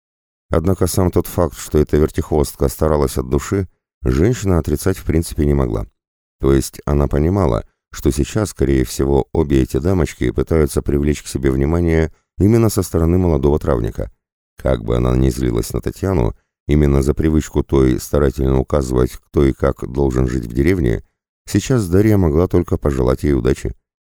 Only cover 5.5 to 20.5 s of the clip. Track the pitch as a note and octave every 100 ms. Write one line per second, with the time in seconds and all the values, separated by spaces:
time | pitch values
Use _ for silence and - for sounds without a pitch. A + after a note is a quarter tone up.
5.5 | C#2+ B1+ G#1 G#1 _ _ _ _ - C2
6.5 | C2+ - - - D2 C#2 C#2+ D#2+ G2+ D#2
7.5 | A1 - _ _ - D2 D2 C#2 A2 G2+
8.5 | - C2 C2 B1 - C2+ C#2 - - C#2+
9.5 | C2+ B1+ C2 E2+ F#2 C#2 - B1 B1 B1+
10.5 | E2 C#2+ D2 - C#2+ D2 C#2+ - C2+ C2+
11.5 | C2+ C#2 E2+ E2+ D#2+ D#2+ - _ - G2
12.5 | A#2 A2+ G#2 F2+ E2 E2 F2+ F2+ C#2+ C#2+
13.5 | D2+ - B1 G#1+ G#1+ G1+ _ _ _ _
14.5 | - C2+ B1+ G#1+ A#1+ B1 B1+ C2 A#1+ B1+
15.5 | A1+ - A1+ - - F#2+ F2+ A1 - _
16.5 | _ - D2 C#2+ C#2 C2+ C2+ D#2 D#2 -
17.5 | - - C#2 C2 - - D2 C#2 - C2
18.5 | C2 B1+ D2 B1+ B1+ B1 - _ D#2+ C2+
19.5 | - C2+ - - C2 C2+ B1+ B1+ B1+ A#1